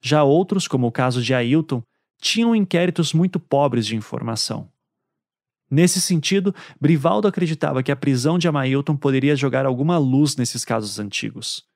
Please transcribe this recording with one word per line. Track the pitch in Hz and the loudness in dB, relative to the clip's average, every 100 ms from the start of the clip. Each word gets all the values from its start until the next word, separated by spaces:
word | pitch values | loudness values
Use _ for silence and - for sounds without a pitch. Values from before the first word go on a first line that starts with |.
Já | - 151 | 2 2
outros, | 143 156 190 196 - | 4 4 2 -2 -2
como | - 120 | 0 -2
o | |
caso | 117 127 123 | 0 0 0
de | 117 | 0
Ailton, | 131 120 151 156 127 - _ _ _ | 0 2 0 0 -6 -8 _ _ _
tinham | - 220 233 226 | -4 0 2 2
inquéritos | 190 170 180 180 156 | 2 2 0 0 0
muito | 160 185 151 | 2 0 -2
pobres | - 139 143 120 107 | 0 2 2 0 -2
de | |
informação. | 110 104 120 117 110 - - 98 _ _ _ _ _ _ _ _ _ _ | -6 -8 -8 -6 -6 -6 -8 -10 _ _ _ _ _ _ _ _ _ _
Nesse | 139 175 185 | 4 4 2
sentido, | - 175 - 196 190 - - - | 0 -2 0 0 0 -6 -14 -2
Brivaldo | - 160 151 196 208 | 2 2 2 2 0
acreditava | 190 175 156 147 135 | 0 -4 -2 -2 -2
que | 131 | -2
a | 135 | -2
prisão | 143 127 131 175 | 0 0 0 0
de | 170 | 0
Amailton | 147 131 135 143 147 | 0 0 -2 0 -2
poderia | 139 131 139 143 | 0 2 2 0
jogar | 139 131 135 | 0 0 -2
alguma | 127 147 175 | 0 0 2
luz | 131 131 151 139 | 2 2 2 0
nesses | 120 117 | -4 -4
casos | - 113 104 104 | -4 -4 -4 -8
antigos. | 104 - 110 113 117 - _ | -8 -8 -8 -10 -10 -12 _